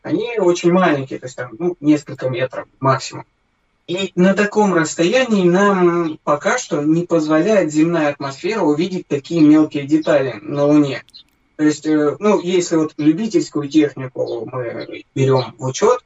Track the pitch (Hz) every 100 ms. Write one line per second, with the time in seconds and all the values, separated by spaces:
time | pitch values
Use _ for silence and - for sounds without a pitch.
0 | - 165 233 233 180 175 170 180 175 143
1 | 135 160 127 - - - 175 - 147 151
2 | - 135 131 120 110 - - _ 135 131
3 | - - - _ _ _ _ _ - 175
4 | 196 175 185 196 202 214 208 175 156 -
5 | 170 247 247 208 175 180 202 190 175 170
6 | 165 - - 147 196 254 - 151 147 165
7 | 170 165 151 156 185 208 156 151 165 170
8 | 147 139 147 - 180 220 160 147 185 180
9 | - 139 - 170 151 156 151 147 139 156
10 | 165 151 135 - 147 143 143 151 139 120
11 | _ - _ _ _ - 151 151 156 151
12 | 147 135 208 185 175 185 - 165 156 -
13 | 147 165 220 170 151 147 143 151 147 139
14 | 131 - - 117 - 127 117 107 - -
15 | - 139 135 131 113 - 131 - 214 247